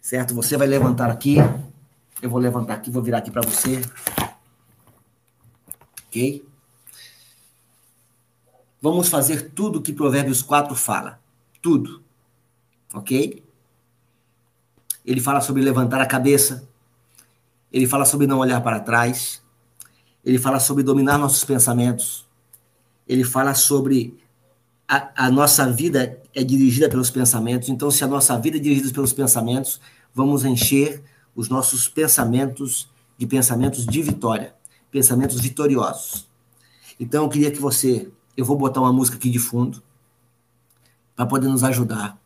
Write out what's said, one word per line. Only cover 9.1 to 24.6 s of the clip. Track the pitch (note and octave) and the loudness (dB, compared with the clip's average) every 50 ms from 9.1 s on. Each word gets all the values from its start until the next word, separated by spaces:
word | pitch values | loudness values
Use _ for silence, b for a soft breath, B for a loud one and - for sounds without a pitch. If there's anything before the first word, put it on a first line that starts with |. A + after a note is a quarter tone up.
| - - C3+ - D#3+ C#3+ - - | 0 0 0 0 -2 -4 -6 -10
tudo | - - G3+ G#3+ E3 D#3 - | -6 -4 -4 -4 -4 -4 -6
que | - D3 | -6 -6
Provérbios | C#3+ D3+ C#3 B2+ C#3+ C#3 B2+ C3 A#2+ - | -2 0 2 2 2 0 0 -2 -4 -2
quatro | - D3 D3 C#3+ D3 C#3 | 2 2 2 2 0 -4
fala. | - - - G#2+ F#2 - - - - _ _ _ _ _ _ _ _ | -6 -4 -2 -4 -4 -4 -8 -16 -18 _ _ _ _ _ _ _ _
Tudo. | - E3+ E3 - - - - - _ _ _ _ _ _ _ _ _ _ _ _ _ _ _ _ _ _ - | 0 2 2 2 0 -4 -12 -18 _ _ _ _ _ _ _ _ _ _ _ _ _ _ _ _ _ _ -14
Ok? | G2+ - - C3 C3 D3 G3 - - _ _ _ _ _ _ _ _ _ _ _ _ _ _ _ _ _ _ _ _ _ _ _ _ _ _ _ _ _ _ - - _ | -14 -6 -2 -2 0 0 -2 -4 -12 _ _ _ _ _ _ _ _ _ _ _ _ _ _ _ _ _ _ _ _ _ _ _ _ _ _ _ _ _ _ -12 -12 _
Ele | - B2+ C3 | -4 -2 -2
fala | A#2+ C3+ C#3 C#3+ | 0 0 0 0
sobre | - - C3+ C3+ | 0 0 0 2
levantar | C3+ C3+ C3 B2 B2+ A2+ B2 C3 | 2 4 4 4 2 2 2 0
a | C3 | 0
cabeça. | C3 C3+ C3 B2+ C#3 C#3+ C#3 - - C3 B2+ - - _ _ _ _ _ _ _ b b b b b b b b _ _ _ _ _ - | 0 0 2 4 4 4 6 4 2 -2 -6 -14 -20 _ _ _ _ _ _ _ b b b b b b b b _ _ _ _ _ 0
Ele | C3 C3 B2 | 0 0 2
fala | C3+ C#3 C#3 | 2 2 2
sobre | B2+ - C#3+ C#3+ C3+ | 2 2 2 2 2
não | C3+ C3 | 2 2
olhar | C3 B2+ B2 A#2+ | 2 2 0 0
para | A#2+ A#2+ A2+ G#2+ | 0 0 -2 -2
trás. | G2+ - A#2 A#2 A#2+ A#2+ B2 - - - - - _ _ _ _ _ _ _ _ B B B B B B B B _ | -4 0 2 2 2 2 -2 -4 -6 -8 -10 -12 _ _ _ _ _ _ _ _ B B B B B B B B _
Ele | B2+ B2+ B2+ | 2 2 2
fala | B2 D#3+ C#3 C3 | 2 0 0 0
sobre | C3 - C#3 C#3+ C3+ | 0 0 0 0 2
dominar | C3+ C3+ C#3 C#3 C3+ C#3+ D3 | 2 2 2 4 4 2 2
nossos | D3 C#3 C#3+ - - | 2 0 0 0 0
pensamentos. | - C#3 B2 A#2+ - A#2+ A#2+ A#2+ B2 B2 A#2 - - - - - _ _ _ _ _ _ _ _ _ _ _ _ _ _ _ _ _ | -2 2 2 2 2 2 2 2 2 0 -2 -6 -8 -8 -12 -16 _ _ _ _ _ _ _ _ _ _ _ _ _ _ _ _ _
Ele | B2+ B2+ B2 | 0 0 0
fala | B2 - C3 C3+ C#3 C3+ | 0 0 0 0 0 2
sobre | - - - C#3+ C#3 C3 C#3 C3+ C3 A#2 - - - _ _ _ _ _ _ _ _ | 2 2 2 2 2 2 2 2 2 0 -2 -10 -18 _ _ _ _ _ _ _ _